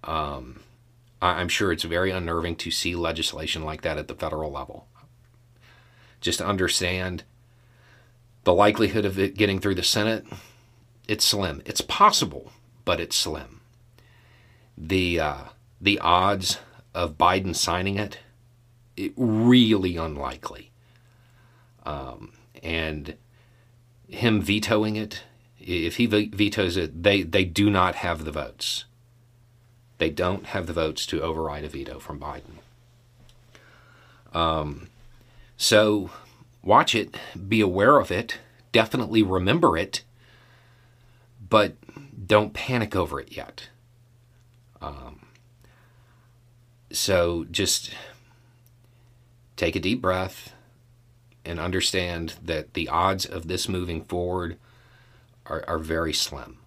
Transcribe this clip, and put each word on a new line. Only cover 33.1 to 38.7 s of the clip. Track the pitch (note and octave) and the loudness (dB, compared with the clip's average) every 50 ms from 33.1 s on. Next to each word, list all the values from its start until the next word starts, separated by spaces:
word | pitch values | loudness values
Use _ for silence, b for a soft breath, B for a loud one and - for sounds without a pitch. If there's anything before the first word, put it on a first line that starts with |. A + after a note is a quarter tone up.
| _ _ - - - - b b b b b b b b b b b b b b b b b b | _ _ -20 -20 -20 -20 b b b b b b b b b b b b b b b b b b
Um, | - E2+ E2 D#2+ D#2+ D#2+ D2+ D2+ C#2+ C#2+ - - _ - - b b b b b b b b b b | -2 0 0 2 2 0 -2 -4 -8 -10 -14 -20 _ -20 -20 b b b b b b b b b b
so | - - - A#2 G#2 A2 G#2+ G#2+ G#2 F#2+ F2 B B B B B B B B _ _ | -2 2 6 6 6 6 6 2 0 -2 -6 B B B B B B B B _ _
watch | - F2+ G#2 C3+ E3+ - - | 2 6 6 6 6 6 0
it, | A2+ G2+ - - B B B B F2+ F#2 G2 | 0 -2 -2 -8 B B B B -12 -4 0
be | A2 A2 | 4 4
aware | G#2 F#2+ F2 F#2+ G2+ B2+ D3 C3+ | 4 4 4 6 6 8 8 6
of | F#2+ - | 6 2
it, | F2+ F#2+ A#2 - - B B B B B B _ | -2 -4 -2 -4 -8 B B B B B B _